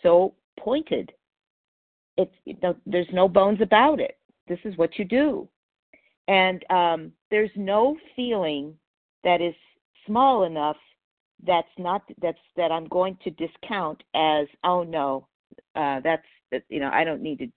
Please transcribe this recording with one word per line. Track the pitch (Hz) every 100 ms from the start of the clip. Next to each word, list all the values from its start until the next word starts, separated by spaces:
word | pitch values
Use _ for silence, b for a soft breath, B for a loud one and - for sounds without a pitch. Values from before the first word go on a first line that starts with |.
so | 175 170 190 - _ -
pointed. | - 277 320 131 - - _ _ _ _ _ _ _ _ _ -
It's, | 190 _ -
you | -
know, | 180 170 -
there's | 180 170
no | 185 190
bones | 180 196 208
about | 214 214 269 294
it. | 127 - _ _ -
This | 175
is | 214 175
what | 165 -
you |
do. | 190 240 294 247 - _ _ _ _ b b b -
And, | 190 185 185 -
um, | 185 175 165 160 - _
there's | 214 214 202
no | 190 208 254 311 - -
feeling | 247 214 165 147 147 156 _ _ _ _ 180
that | 175
is | 170 160 _ _ _ _ -
small | 220 269 247 180
enough | 160 151 151 _ _ _ _ _ _ 170
that's | 175 165 -
not, | 175 196 - -
that's, | 170 165 _ -
that | 170
I'm | 165 156
going | 180 185 185
to | -
discount | 160 160 - - 208 165 - _ -
as, | 156 151 147 _
"Oh, | 180 180
no, | 170 160 139 135 - _ _ - _ -
uh, | 143 135
that's, | 135 160 - _ _
that, | 135 -
you | 147
know, | 139
I | 123
don't | 165 147
need | 156 143
to, | 127